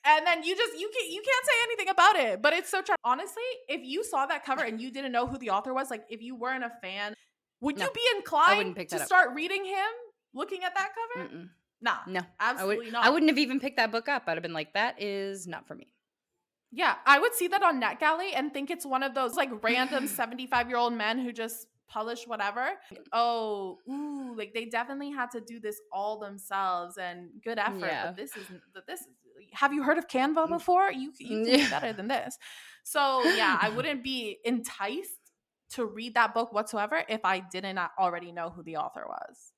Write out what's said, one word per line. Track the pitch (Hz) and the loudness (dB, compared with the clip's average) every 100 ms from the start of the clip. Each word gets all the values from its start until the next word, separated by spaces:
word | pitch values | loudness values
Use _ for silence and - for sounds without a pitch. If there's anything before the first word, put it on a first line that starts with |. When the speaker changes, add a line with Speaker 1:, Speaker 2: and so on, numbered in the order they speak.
| 285 | 8
Speaker 1:
And | 311 330 | 6 6
then | 339 | 2
you | 320 381 | 0 0
just, | 466 320 | 0 0
you | 415 | -6
can't, | 466 349 | -4 -4
you | 359 | -4
can't | 427 508 508 | 2 2 4
say | 466 | 2
anything | 466 440 381 | 2 0 0
about | 381 359 403 | 6 8 8
it, | 247 190 | 2 2
but | 269 | 2
it's | 330 359 | 2 0
so | 381 | -4
tra-, | 392 359 240 | 0 0 2
honestly, | 254 381 - 494 494 - | -2 -2 -6 -6 -8 -6
if | 285 254 | -8 -4
you | 302 | -6
saw | 440 294 277 | -2 -2 0
that | 302 | -2
cover | 285 269 | -2 -2
and | 247 220 | -2 -4
you | 254 | -8
didn't | 254 269 | -8 -2
know | 240 247 | -2 -2
who | 262 | -4
the | 240 | -2
author | 196 269 | -2 0
was, | 262 262 | -4 -4
like, | 226 - | -8 -10
if | 220 | -14
you | 233 254 | -12 -6
weren't | 240 262 | -4 -4
a | 240 233 | -6 -8
fan, | 185 196 208 214 _ _ _ _ | -10 -6 -6 -8 _ _ _ _
would | 262 302 | -4 -2
Speaker 2:
No, | 403 | -2
Speaker 1:
you | |
be | 453 | 2
Speaker 2:
I | 480 415 | 2 2
Speaker 1:
inclined | - 302 330 403 | 0 6 8 6
Speaker 2:
wouldn't | 381 349 | 2 -4
pick | 180 | -4
Speaker 1:
to | - | -4
Speaker 2:
that | |
up. | 285 | 4
Speaker 1:
start | 370 302 | 6 6
reading | 262 339 392 | 2 -4 -4
him | 381 381 415 480 466 _ _ | -2 0 0 -2 -14 _ _
looking | 254 381 381 359 | -8 -6 -4 -2
at | 381 | 0
that | 392 403 453 494 | -2 -4 -6 -6
cover? | - | -8
Speaker 2:
Mm-mm. | - 349 _ _ _ | -12 -16 _ _ _
Speaker 1:
Nah, | 233 160 - | -2 -2 -4
Speaker 2:
No, | 185 175 _ | -6 -6 _
I | 220 | -2
would, | 262 | 0
Speaker 1:
absolutely | 196 214 233 | 0 -2 -2
not. | 233 233 | 4 6
Speaker 2:
I | |
wouldn't | 311 311 | 6 4
have | 269 | 4
even | 277 262 | 2 0
picked | 269 269 | -2 0
that | 226 | 0
book | 226 226 | 0 -2
up. | 277 - | -2 -2
I'd | |
have | 165 | -4
been | 170 | -4
like, | 165 156 | -6 -4
"That | 196 233 - | -2 -2 -2
is | 202 196 196 196 175 | -6 -4 -6 -8 -10
not | 160 - | -12 -12
for | - | -16
me." | - _ _ _ _ _ _ _ _ | -16 _ _ _ _ _ _ _ _
Speaker 1:
Yeah, | 240 320 - - | 0 0 2 6
I | 277 | 6
would | 427 - | 6 2
see | 349 | 0
that | 392 | 4
on | 381 277 | 4 2
NetGalley | 220 - 302 320 381 262 | -2 0 0 2 -2 -2
and | 294 | -2
think | 277 277 | -4 -6
it's | 349 285 | -6 -2
one | 262 | -2
of | 269 | -2
those, | 247 254 254 | -2 -2 0
like, | 277 220 | -2 0
random | 220 240 254 269 262 | 0 2 2 0 -2
Speaker 2:
<laughs> | |
Speaker 1:
seventy-five-year-old | - 226 247 254 247 240 247 240 | -2 -4 -4 0 0 2 2 2
men | 233 214 233 | 2 0 0
who | 247 | -4
just | 226 220 226 - _ _ | -4 -8 -8 -16 _ _
publish | 220 220 233 240 | -6 -6 -6 -8
whatever. | 220 202 214 262 381 - 190 - | -4 -2 0 -2 -4 -12 -20 -4
Oh, | 226 240 233 220 202 190 185 - | 2 2 2 -2 -4 -6 -10 -10
ooh, | 277 294 285 254 226 | -8 -6 -8 -8 -8
like, | 208 | -6
they | 226 226 | -6 -4
definitely | 233 240 277 285 | -4 -4 -6 -8
had | 285 247 | -6 -6
to | 240 | -8
do | 226 233 | -12 -10
this | 214 208 - | -8 -10 -8
all | 190 202 214 | -4 -4 -4
themselves, | 202 196 - 196 190 180 175 196 | -10 -14 -6 -2 0 -2 -4 -8
and | 180 175 175 208 | -8 -8 -16 -12
good | 226 220 | -6 -2
effort, | 208 196 | -2 -2
Speaker 2:
Yeah. | 185 143 165 | -4 -2 -4
Speaker 1:
but | 180 | -8
this | 277 220 | -12 -12
isn't, | 190 185 _ | -14 -18 _
but | 190 185 | -20 -12
this | 359 | -12
is, | - _ _ - - | -14 _ _ -20 -16
have | - 277 | 2 2
you | 294 | 4
heard | 277 330 | 4 2
of | 330 | 2
Canva | 262 269 311 320 | 2 2 4 2
Speaker 2:
Mm. | |
Speaker 1:
before? | 339 349 359 392 | 0 4 6 6
You, | 262 277 - | 2 -8 -10
you | 254 | -6
can | 220 | 0
do | 226 269 | 6 6
Speaker 2:
Yeah. | 285 | 6
Speaker 1:
better | - 240 | 0 -2
than | 214 208 | -4 -2
this. | 262 - - - - - - | -2 -2 -10 -16 -18 -20 -18
So, | - 302 277 262 247 | -4 2 4 4 4
yeah, | 359 208 175 | 6 4 4
I | 208 | 2
Speaker 2:
<laughs> | 220 | 0
Speaker 1:
wouldn't | 302 277 | -2 -2
be | 254 262 220 - 233 | -4 -4 -6 -6 -2
enticed | 247 226 - 202 277 381 - _ _ _ _ _ | -2 -2 -6 -6 -6 -8 -14 _ _ _ _ _
to | - 226 | -4 -4
read | 208 240 233 | -4 -2 2
that | 226 | 4
book | 233 226 | 2 0
whatsoever | 208 220 220 214 311 - | 0 -2 -2 0 0 0
if | 220 185 | 0 2
I | 190 | 0
did | 180 185 196 190 | -2 -6 -4 -4
not | 175 - | -4 2
already | 180 170 175 | 0 0 -8
know | 170 170 | -8 -8
who | 170 | -8
the | 160 156 | -10 -6
author | 170 - - | -6 -6 -10
was. | - - - - | -10 -12 -16 -20